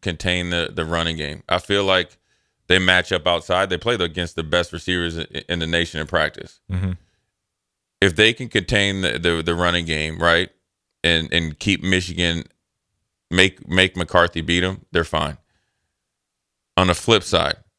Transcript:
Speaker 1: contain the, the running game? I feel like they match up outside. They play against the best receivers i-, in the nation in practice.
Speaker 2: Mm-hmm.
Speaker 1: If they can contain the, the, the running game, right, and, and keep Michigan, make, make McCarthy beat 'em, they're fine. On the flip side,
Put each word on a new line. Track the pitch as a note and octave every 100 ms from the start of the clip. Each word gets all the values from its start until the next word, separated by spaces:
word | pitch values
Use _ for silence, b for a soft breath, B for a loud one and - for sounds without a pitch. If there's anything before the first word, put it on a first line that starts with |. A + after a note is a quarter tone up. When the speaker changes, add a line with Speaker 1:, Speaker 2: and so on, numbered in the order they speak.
Speaker 1:
contain | G2+ D#2+ F#2 F2+ F2
the, | F2 E2+
the | -
running | D#2+ E2+ E2 D#2+
game? | D2 D2+ -
I | F2+
feel | - G2+
like | G2 F#2 F2 _ _ _ _ _ -
they | F#2
match | F#2 F2+ -
up | F2+ E2+
outside. | E2+ - F#2 G2
They | F2+
play | A#2
against | A#2 F2 D#2 E2+ -
the |
best | D#2 F2 E2+
receivers | E2 - F2+ E2+ E2
i-, | - C#2 -
in | E2+
the | E2
nation | E2+ E2+ D#2
in | D2+
practice. | E2+ D2+ - - - -
Speaker 2:
Mm-hmm. | F#2 F#2+ F2+ _ _ _ _ _ _ _ _ _ -
Speaker 1:
If | G2 D#2+
they | A2
can | A2 B2
contain | G#2+ F2 G#2 G2 G2
the, | F2+ B1
the, | E2+ E2
the | E2
running | E2+ F2+ F2
game, | E2 D#2 D#2 E2
right, | E2+ E2+ F#2 _ _ _ _ _
and, | E2+ E2 D#2+
and | E2 D#2+ D2
keep | G#2 F#2+
Michigan, | F#2 F#2 F2+ E2+ F2 E2+ - _ _ _ _ _ _ _ -
make, | F2+ F#2+ - -
make | F#2 F#2+ F#2
McCarthy | E2 F2 E2+ F2
beat | E2 F2
'em, | F2+ F#2+ -
they're | E2+
fine. | D#2+ E2 D2 C#2+ _ _ _ _ _ _ _ _ _ _ _ _ _ -
On | F#2
the |
flip | E2 - A2
side, | - E2+ D2+ - _